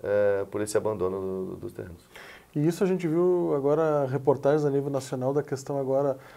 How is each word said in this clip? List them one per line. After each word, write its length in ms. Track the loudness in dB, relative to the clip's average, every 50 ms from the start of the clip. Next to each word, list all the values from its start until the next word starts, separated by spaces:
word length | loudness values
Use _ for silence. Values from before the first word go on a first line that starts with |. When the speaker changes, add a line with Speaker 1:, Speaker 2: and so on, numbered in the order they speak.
Speaker 1:
é, 420 | -2 0 2 4 4 4 2 0 -2 -4
por 100 | -4 -4
esse 160 | -2 0 0
abandono 420 | 0 0 0 -2 -2 -2 -2 -2 -4
do, 380 | -4 -4 -4 -4 -6 -6 -8
dos 160 | -10 -12 -12
terrenos. 340 | -12 -12 -14 -14 -14 -18 -20 -20 -20 -20 -20 -20 -20 -20 -14 -6 -2
Speaker 2:
E 120 | 0 0
isso 180 | 0 2 2 0
a 20 |
gente 220 | 0 0 0 0 0
viu 460 | 2 2 4 4 4 2 2 0 0
agora 480 | 2 2 2 2 2 2 2 2 2 0
reportagens 640 | 0 -2 0 2 2 2 4 4 4 4 4 4
a 40 | 2
nível 200 | 2 0 0 -2
nacional 420 | -4 -4 -4 -6 -4 -2 -2 0
da 100 | 0 0
questão 380 | -2 -2 -6 -8 -6 -4 -4 -2
agora, 380 | -2 0 2 2 2 0 -2 -4 -8 -20 -20